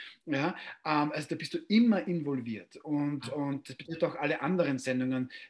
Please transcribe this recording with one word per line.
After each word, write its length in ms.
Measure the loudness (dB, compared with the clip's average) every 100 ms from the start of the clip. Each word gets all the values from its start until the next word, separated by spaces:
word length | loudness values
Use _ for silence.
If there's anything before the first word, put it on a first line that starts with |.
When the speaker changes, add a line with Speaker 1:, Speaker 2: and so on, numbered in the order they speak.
| -16 -14 -4
Speaker 1:
Ja, 280 | 0 0 -2 -10 -6 0
ähm, 260 | 2 2
also 160 | 0 -4
da 60 | -6
bist 200 | -4 -6
du 20 | 4
immer 400 | 6 6 6 2
involviert 680 | -2 0 -2 -2 -6 -8 -12
und, 500 | -4 0 0 -2 -4
Speaker 2:
Mhm. 60 |
Speaker 1:
und 340 | -4 -2 -4 -8
das 60 | -14
betrifft 280 | -10 -2
auch 100 | 0 0
alle 260 | -2 0
anderen 360 | 2 2 2 0
Sendungen. 540 | 0 0 2 0 -2 -8